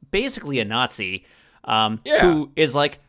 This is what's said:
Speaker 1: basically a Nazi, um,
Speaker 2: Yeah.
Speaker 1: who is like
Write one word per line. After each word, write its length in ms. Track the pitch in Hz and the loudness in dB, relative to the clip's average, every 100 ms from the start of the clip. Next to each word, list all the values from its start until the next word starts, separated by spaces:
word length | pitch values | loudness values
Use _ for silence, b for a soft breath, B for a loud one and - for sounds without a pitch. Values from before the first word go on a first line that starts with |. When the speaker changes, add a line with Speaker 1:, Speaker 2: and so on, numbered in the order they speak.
| - | -6
Speaker 1:
basically 500 | 196 262 - 143 135 | -4 -4 -6 -4 -4
a 60 | 104 | -2
Nazi, 580 | 113 123 - 95 95 b b b b - | -2 -2 -4 -8 -8 b b b b -2
um, 360 | 110 110 110 | 0 2 -2
Speaker 2:
Yeah. 180 | - 302 | 0 4
Speaker 1:
who 300 | - 156 139 - | 4 4 -2 0
is 180 | 156 | 0
like 240 | 143 147 - | 2 -2 -4